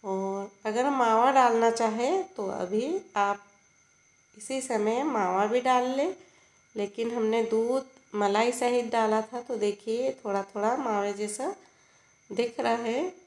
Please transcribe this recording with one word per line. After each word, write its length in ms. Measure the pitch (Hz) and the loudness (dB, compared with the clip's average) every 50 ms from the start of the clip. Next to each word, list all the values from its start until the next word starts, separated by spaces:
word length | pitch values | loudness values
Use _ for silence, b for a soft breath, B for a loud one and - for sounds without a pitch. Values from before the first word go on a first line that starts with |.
| - | -6
और 460 | 202 190 190 190 196 196 196 196 208 - _ _ | -4 -4 -4 -2 -4 -4 -6 -8 -10 -14 _ _
अगर 220 | 214 214 233 254 277 | -4 -2 0 0 0
मावा 400 | 285 269 240 226 220 220 240 262 269 | 2 2 2 4 4 4 4 6 6
डालना 380 | 269 254 240 233 226 226 233 | 6 6 6 6 4 4 2
चाहे 520 | 233 226 233 220 214 220 240 269 349 381 370 - | 2 2 0 0 0 0 0 0 0 -2 -2 -4
तो 180 | - - 208 190 | -8 -8 -8 -6
अभी 520 | - - 180 180 196 214 240 285 349 392 381 - - | -4 -6 -6 -2 -2 -2 -2 -2 -4 -6 -6 -6 -2
आप 280 | 208 202 202 202 202 - _ _ _ _ _ _ _ _ _ _ _ _ _ _ _ _ _ _ | 0 0 0 0 -4 -8 _ _ _ _ _ _ _ _ _ _ _ _ _ _ _ _ _ _
इसी 260 | 208 - - 269 269 | -20 -10 -6 -6 -6
समय 420 | 254 262 240 214 208 214 226 247 285 | -4 -2 -2 0 0 0 0 0 -2
मावा 420 | 311 262 220 196 180 180 190 202 | 0 0 0 0 2 2 2 2
भी 140 | 214 226 247 | 2 2 0
डाल 240 | 247 254 254 254 247 254 | 2 4 2 4 2 2
लें, 260 | 262 262 285 359 381 b b b b b b b b b b b _ | 0 0 0 -2 -2 b b b b b b b b b b b _
लेकिन 360 | 214 202 196 202 - 226 233 | -6 -6 -6 -4 -4 -4 -2
हमने 320 | 226 240 220 220 220 233 226 | 0 0 0 2 2 2 2
दूध 420 | 226 220 220 226 233 254 269 262 - - - _ _ - | 2 2 0 2 2 0 -2 -2 -6 -20 -20 _ _ -4
मलाई 380 | 208 208 202 202 208 226 240 247 | 0 0 2 2 2 2 0 0
सहित 380 | 247 247 240 247 247 240 226 220 | 0 0 0 0 0 0 0 0
डाला 280 | 233 220 214 214 220 220 | 2 2 2 2 0 0
था, 180 | 220 - 240 | -2 -8 -12
तो 160 | 240 - 254 | -8 -6 -4
देखिए 560 | 214 208 208 208 - - 226 220 233 254 262 262 | -2 -2 -2 -2 -4 -6 -6 -4 -2 -2 -2 -4
थोड़ा 280 | - - 220 196 196 196 | -4 -6 -4 -4 -4 -4
थोड़ा 320 | - - 208 202 220 247 | -4 -6 -2 0 0 0
मावे 360 | 285 277 240 214 202 202 202 202 | 0 -2 -2 0 0 0 -2 -4
जैसा 420 | 196 214 208 208 - 262 339 403 - b b b b b b b b b b b b b _ | -4 -6 -6 -6 -6 -6 -6 -6 -8 b b b b b b b b b b b b b _
दिख 300 | 202 185 233 233 233 - | -2 -2 -2 -2 -2 -2
रहा 140 | - 233 233 | 0 0 0
है 380 | 233 233 226 226 254 330 370 - - - | 0 0 -2 -2 -2 -2 -4 -6 -10 -20